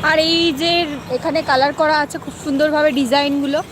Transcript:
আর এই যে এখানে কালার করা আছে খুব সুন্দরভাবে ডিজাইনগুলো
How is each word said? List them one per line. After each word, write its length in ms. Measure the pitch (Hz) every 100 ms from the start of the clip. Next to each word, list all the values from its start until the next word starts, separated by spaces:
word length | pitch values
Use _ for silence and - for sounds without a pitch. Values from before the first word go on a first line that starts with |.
| 302
আর 80 | 311 320
এই 120 | 330 339 277
যে 100 | 339 339 320 285 -
এখানে 240 | 254 320 311 311
কালার 240 | 262 285
করা 220 | 285 311 302
আছে 140 | 294 320
খুব 120 | - -
সুন্দরভাবে 460 | 302 277 302 302 302 247
ডিজাইনগুলো 600 | 254 277 285 285 277 294 370